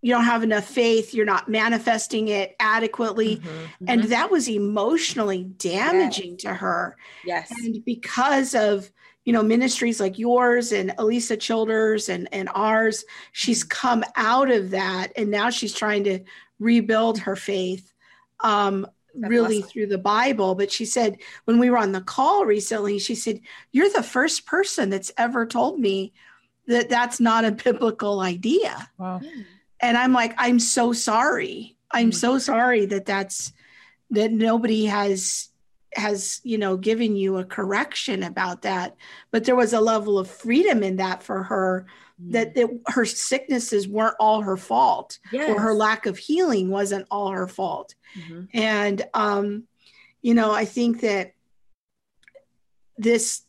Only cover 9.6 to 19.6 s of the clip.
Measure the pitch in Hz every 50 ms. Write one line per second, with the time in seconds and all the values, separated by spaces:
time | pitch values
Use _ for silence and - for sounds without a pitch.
9.6 | 254 254 - - - 233 226 - 208 190 190 - 220 240 240 247 247 240 240 247
10.6 | 240 233 220 196 185 185 - - 220 214 233 240 233 - 240 214 - - 233 220
11.6 | 220 220 220 220 220 220 220 214 214 - 185 175 180 - - 196 190 190 - 196
12.6 | 208 214 220 220 226 220 214 - - - - - - - _ - - - 233 -
13.6 | - - - - - 262 240 226 214 - - - 226 214 240 254 277 269 247 220
14.6 | 190 185 190 190 190 185 190 185 185 - - - 220 208 208 202 208 240 233 -
15.6 | - 208 - - 226 214 208 208 202 202 190 190 190 - - - - _ _ _
16.6 | 208 233 233 233 214 202 220 220 226 233 220 214 180 - 190 185 - - 202 190
17.6 | 185 185 185 190 - _ _ _ _ _ _ _ _ _ _ _ - 226 208 208
18.6 | 202 196 196 196 196 - _ _ _ _ _ 277 220 208 233 240 226 220 220 208